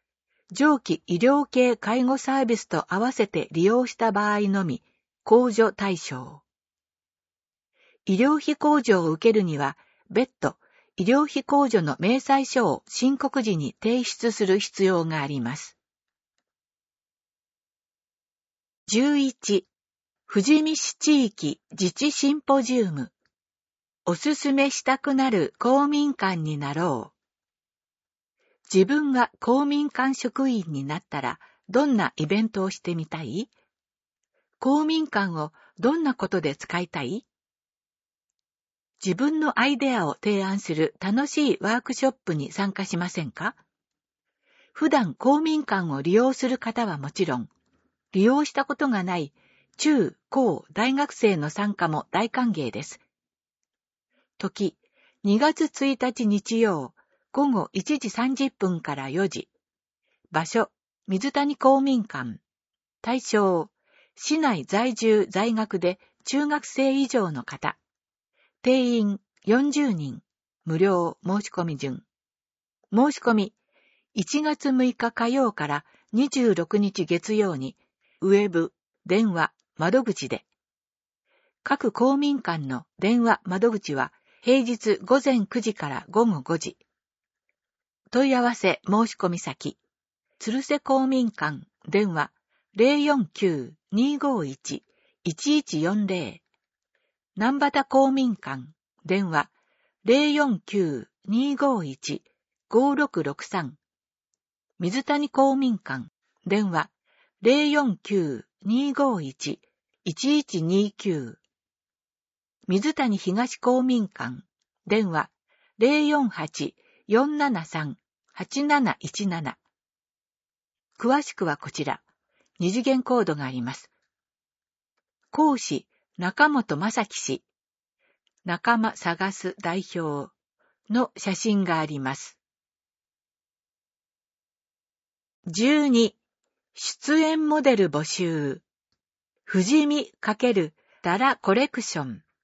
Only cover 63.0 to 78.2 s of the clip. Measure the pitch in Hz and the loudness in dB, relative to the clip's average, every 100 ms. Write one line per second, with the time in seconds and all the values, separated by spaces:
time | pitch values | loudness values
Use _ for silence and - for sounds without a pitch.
63 | - 254 - 214 196 175 156 _ _ _ | -2 -2 0 2 4 2 -2 _ _ _
64 | _ - - 311 302 185 123 196 254 220 | _ -12 -2 2 2 0 0 0 0 0
65 | 226 214 - 185 226 220 214 185 175 185 | 4 4 2 0 0 0 -2 0 0 -2
66 | _ _ - 269 294 294 - - 269 269 | _ _ -2 0 0 -2 -4 0 2 2
67 | 269 247 185 139 - 139 - - _ _ | 2 0 0 -4 -10 -6 -6 -6 _ _
68 | _ _ _ _ _ _ 254 262 247 233 | _ _ _ _ _ _ 2 4 4 2
69 | 208 196 - _ - 233 285 285 285 175 | 0 -2 -10 _ 0 2 2 2 0 0
70 | 143 123 - _ _ _ 165 160 196 180 | -4 -10 -16 _ _ _ -4 2 4 4
71 | 170 - - 202 - - 170 143 139 127 | 0 -4 -4 -4 -4 -6 -6 -6 -8 -8
72 | - _ _ _ _ _ _ _ _ 208 | -14 _ _ _ _ _ _ _ _ 2
73 | 285 - - 220 190 - _ _ _ _ | 2 2 0 0 0 -8 _ _ _ _
74 | _ 226 170 294 302 294 277 254 254 240 | _ -8 -4 -2 -2 -2 0 2 2 0
75 | 233 - 233 269 247 - 147 147 - _ | -4 -2 -2 0 0 -2 -4 -4 -8 _
76 | _ 214 277 277 240 170 - 214 202 196 | _ 0 0 2 2 2 0 0 0 -2
77 | 170 170 - 214 202 147 131 - _ _ | -2 -2 0 0 0 -2 -8 -12 _ _
78 | _ _ | _ _